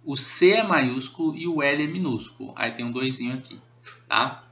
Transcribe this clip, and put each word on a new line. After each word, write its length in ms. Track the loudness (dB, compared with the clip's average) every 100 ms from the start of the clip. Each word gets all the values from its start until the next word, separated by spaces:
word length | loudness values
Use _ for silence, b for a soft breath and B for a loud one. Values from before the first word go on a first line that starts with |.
O 120 | -4 -4
C 360 | -4 4 6
é 120 | 6
maiúsculo 720 | 4 2 2 -2 -6 -2 -2 -2
e 120 | -2
o 140 | 0
L 220 | 2 2
é 40 | 0
minúsculo, 640 | -2 -2 -2 -6 -16 -16 -6
aí 160 | -6
tem 140 | -4 -6
um 60 |
doisinho 420 | -2 -4 -4 -6
aqui, 260 | -6 -10 -20 _ _ B B _
tá? 360 | 2 2 -4 -18